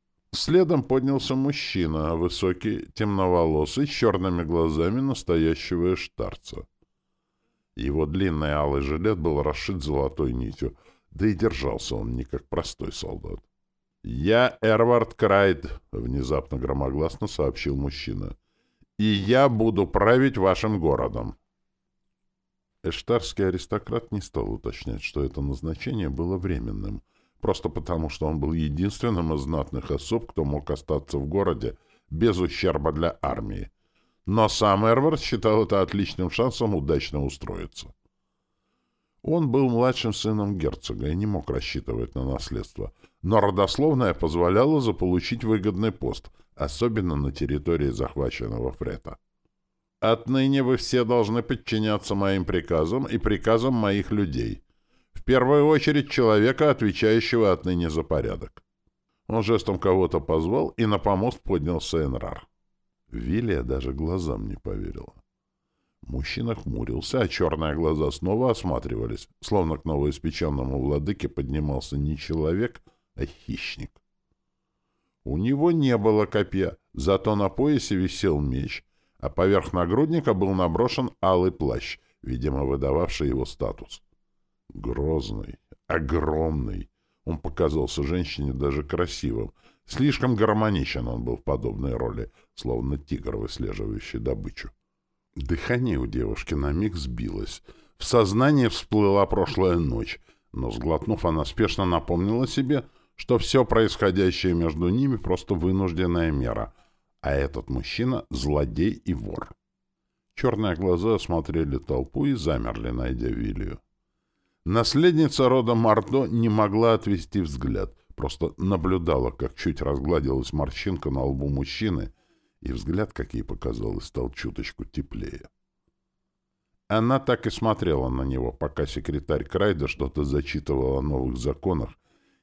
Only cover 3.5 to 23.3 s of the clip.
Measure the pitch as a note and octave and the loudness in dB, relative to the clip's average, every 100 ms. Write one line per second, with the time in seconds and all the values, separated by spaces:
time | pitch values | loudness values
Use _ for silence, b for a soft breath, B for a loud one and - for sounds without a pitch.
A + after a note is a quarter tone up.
3.5 | D2+ D2 C3 D3 - A2+ F#2+ F#2 F2 D#2+ | 2 0 -2 -2 2 2 2 0 -2 0
4.5 | E2+ E2 D#2 F2 B2 C3+ - - E2 D#2+ | 2 2 2 0 0 -2 -2 0 2 4
5.5 | D#2+ - F2 F2+ F2+ - - - - - | 0 -2 0 0 0 -4 -8 -8 -8 -14
6.5 | - - _ _ _ _ _ _ _ _ | -16 -16 _ _ _ _ _ _ _ _
7.5 | _ _ - C2 D2+ D2 F#2+ F#2+ D#2 D2+ | _ _ -6 -2 0 0 2 0 0 0
8.5 | D2 D2 C#2 C#2 D#2 G#2 F2+ E2 C#2+ C#2+ | 0 0 0 0 0 0 0 0 0 0
9.5 | - - F#2+ C#2+ C#2 C2+ - C2+ B1 A1 | -2 -6 -6 -2 -2 -2 -2 -2 -2 -6
10.5 | - B1+ - b b b C#2+ A2 F2+ A2 | -6 -8 -8 b b b -2 0 2 0
11.5 | - C#2 G#1+ - G#1+ A1+ A#1+ - B1+ - | 0 -4 -4 -6 -6 -4 -6 -6 -8 -6
12.5 | - - - F#2+ - F2 F2 - G2 _ | -6 -6 -8 -10 -10 -10 -10 -12 -14 _
13.5 | _ _ _ _ _ - B1 F2+ A2+ B2+ | _ _ _ _ _ -8 -2 4 4 4
14.5 | - A2 G#2+ A#2 A#2+ A2 - G#2 G2 G2 | 2 2 4 6 4 2 0 4 6 6
15.5 | D2 - - - G#1+ A#1+ C#2 B1+ C#2+ - | 2 -4 -12 -10 -8 -4 -2 0 -2 -2
16.5 | C2+ C2 C2+ C2 C#2 D#2+ - G#2 - C#2 | -4 -2 -2 -2 0 -2 -4 -6 -2 -2
17.5 | - D2 C#2 C#2+ - - G1+ G1+ - _ | -2 -4 -2 -4 -6 -8 -8 -8 -12 _
18.5 | _ _ _ _ - G#2+ G2+ F#2+ B2+ C#3 | _ _ _ _ -2 0 2 4 4 6
19.5 | A2 A2+ G2+ F#2 F#2+ G#2 B2+ C3+ A2+ F#2+ | 4 2 2 2 4 6 6 4 4 2
20.5 | F2+ A2 G2+ D#2 C2 A#1+ A#1 - - _ | 2 0 0 2 2 0 -4 -8 -10 _
21.5 | _ _ _ _ _ _ _ _ _ _ | _ _ _ _ _ _ _ _ _ _
22.5 | _ _ _ F2+ - - A#2 - | _ _ _ -6 -4 0 0 0